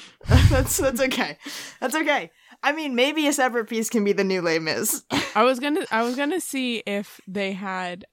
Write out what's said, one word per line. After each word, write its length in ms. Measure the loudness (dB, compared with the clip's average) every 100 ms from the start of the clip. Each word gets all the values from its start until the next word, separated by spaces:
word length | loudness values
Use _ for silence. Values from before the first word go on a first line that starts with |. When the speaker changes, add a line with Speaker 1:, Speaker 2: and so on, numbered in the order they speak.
Speaker 1:
<laughs> 260 | -20 _ 4 6 8
That's, 260 | 6 2 2
that's 240 | 0 2
okay. 380 | 0 0 -4 -6 -14 -14 -14 -8
That's 160 | -4 -2
okay. 340 | 0 -2 -2 _ -20 -6
I 120 | -2
mean, 220 | -2 -2 2
maybe 320 | 2 2 2
a 60 |
separate 360 | 2 0 0 -2
piece 200 | -2 0
can 140 | 0
be 80 | 2
the 140 | 2 2
new 160 | 0
Les 180 | 0 0
Mis. 460 | 0 -2 -2 -4 -4
<laughs> 280 | -4 -2 2
Speaker 2:
I 80 |
was 180 | 2 2
gonna, 240 | -2 -2 -2
I 140 | -2
was 140 | -2 -2
gonna 240 | -2 -4
see 420 | -4 -4 -4 -4 -4
if 360 | -6 -6 -14 -12
they 260 | -6 -6
had, 500 | -6 -6 -6 -6 -10 -16